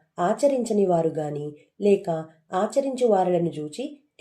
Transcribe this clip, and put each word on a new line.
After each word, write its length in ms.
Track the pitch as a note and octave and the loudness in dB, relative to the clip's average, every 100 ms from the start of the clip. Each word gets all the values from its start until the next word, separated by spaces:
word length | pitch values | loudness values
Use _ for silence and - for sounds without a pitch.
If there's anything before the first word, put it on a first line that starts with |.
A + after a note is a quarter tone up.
| _ - | _ -2
ఆచరించని 680 | F3+ G#3+ C#4+ C4+ A3+ G#3 F#3+ | -2 2 2 2 0 0 2
వారు 220 | E3+ E3 | 2 0
గాని, 440 | D#3 D3+ D3 D3+ - _ - | -2 -6 -6 -10 -12 _ -2
లేక 280 | G3+ G3 F3+ D#3+ D#3+ _ _ | 2 2 2 -6 -6 _ _
ఆచరించు 540 | F#3 G#3+ C#4 C4+ A#3+ A#3+ | -4 0 0 -2 0 4
వారలను 420 | G3 F#3+ F3 E3+ | 4 4 2 0
చూచి 540 | D3 D3+ F#3 C#4+ - _ - | -4 -8 -8 -10 -12 _ -10